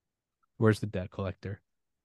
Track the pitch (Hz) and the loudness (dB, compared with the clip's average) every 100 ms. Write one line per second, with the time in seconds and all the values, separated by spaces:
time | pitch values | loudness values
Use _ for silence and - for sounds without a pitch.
0 | _ _ _ _ _ - 110 104 107 95 | _ _ _ _ _ 2 4 4 0 -6
1 | 92 - 95 - 95 101 _ _ _ _ | -8 -6 -8 -8 -12 -12 _ _ _ _